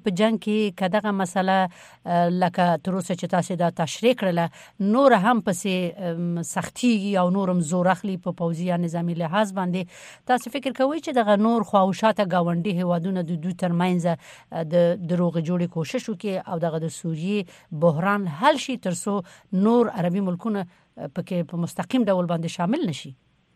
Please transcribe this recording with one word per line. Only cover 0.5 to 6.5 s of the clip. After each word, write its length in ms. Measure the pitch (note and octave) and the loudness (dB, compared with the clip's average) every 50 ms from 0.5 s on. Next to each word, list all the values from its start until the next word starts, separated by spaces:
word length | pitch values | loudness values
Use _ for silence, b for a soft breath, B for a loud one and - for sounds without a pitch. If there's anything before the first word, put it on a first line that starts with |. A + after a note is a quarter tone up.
| G#3+ G#3+ G#3+ G#3 F3+ - | 0 0 0 -2 -2 -2
که 100 | G3 F#3 | -2 0
دغه 220 | F3 G#3+ G#3 G#3+ | 0 0 0 0
مسله، 460 | G3+ F#3+ F#3+ F3 - G3 F#3 F#3+ F#3+ | 0 -2 -2 -2 -2 0 0 2 2
اه، 720 | F#3+ F#3+ F3 - - - - - _ - F3 F3 E3+ F3 F3 | 2 2 0 -4 -10 -20 -20 -20 _ -4 0 2 2 2 2
لکه 460 | F3+ F3+ F#3 F3 F3+ - F3+ F3 E3+ | 2 2 0 0 2 2 2 2 2
تر 160 | D3+ - F#3+ | 0 0 -2
اوسه 220 | F3+ F#3+ F3 - F#3 | -2 -2 -2 -4 -4
چې 120 | F3 - E3+ - | -4 -2 -2 0
تاسې 180 | F3+ E3+ - F#3 E3 | 0 0 -2 -2 0
دا 80 | F3 E3+ | 0 0
تشریح 440 | E3 - E3 - - - A3 A#3+ B3 A#3+ | 0 -2 -4 -4 -4 0 2 2 2 2
کړله، 260 | G#3+ F#3 E3+ E3+ E3+ E3 B B B B B - | 0 0 2 0 0 -2 B B B B B -2
نور 320 | G3 G3 G#3+ B3+ C#4 C4+ | 0 2 4 6 6 6
هم 300 | A#3+ G3 F3+ A3+ B3 A3 F3 G#3+ | 6 6 6 4 2 2 0 -2
پسې، 260 | F3+ - - G3+ F#3 F#3 F3+ F3 - - | -4 -2 -2 -2 0 0 -2 -4 -6 -6
ام، 400 | F#3+ F3 E3 E3+ F3 F3 E3+ E3+ | -6 -4 -4 -4 -4 -2 -4 -4
سختیږي 760 | E3 - | -6 -4